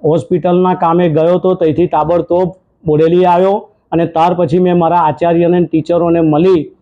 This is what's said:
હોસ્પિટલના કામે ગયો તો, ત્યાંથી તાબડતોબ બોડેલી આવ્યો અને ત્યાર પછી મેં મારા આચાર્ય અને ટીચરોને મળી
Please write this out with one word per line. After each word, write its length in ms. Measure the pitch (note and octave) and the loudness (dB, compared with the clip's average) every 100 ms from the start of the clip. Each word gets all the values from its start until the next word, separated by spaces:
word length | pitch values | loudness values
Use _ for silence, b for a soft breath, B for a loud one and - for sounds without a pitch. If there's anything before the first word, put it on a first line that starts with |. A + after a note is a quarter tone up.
હોસ્પિટલના 680 | - D#3+ - F3+ F3+ F3+ F#3 | -2 -2 -2 -4 0 0 0
કામે 360 | G3 E3+ E3+ F3+ | 0 -2 0 0
ગયો 280 | D3+ D#3+ F3+ | 0 0 0
તો, 160 | F#3 | 0
ત્યાંથી 340 | F#3 E3 C#3+ F3+ | 0 -2 0 -2
તાબડતોબ 640 | D#3+ D3+ E3+ E3 F3 F#3 F3+ _ _ - | -2 -2 -2 -2 -2 -2 -6 _ _ -4
બોડેલી 400 | D3+ D#3+ F3 F#3 | 0 2 2 2
આવ્યો 440 | F3 F#3+ G3+ - _ _ | 2 0 -2 -6 _ _
અને 140 | E3 E3+ | -4 -2
ત્યાર 280 | E3 E3 | 0 0
પછી 260 | F3 E3+ E3 | 0 0 0
મેં 180 | F3+ F3 | 2 2
મારા 200 | E3 F3 | 2 0
આચાર્ય 460 | D#3+ D3 E3+ E3+ | 0 -2 0 0
અને 220 | F3 F3+ E3+ | 2 0 0
ટીચરોને 560 | D#3+ D3+ E3+ E3+ E3 | -2 -2 -2 0 0
મળી 500 | D#3+ D3 F3+ F#3 C#3+ - | 2 2 2 0 -2 -14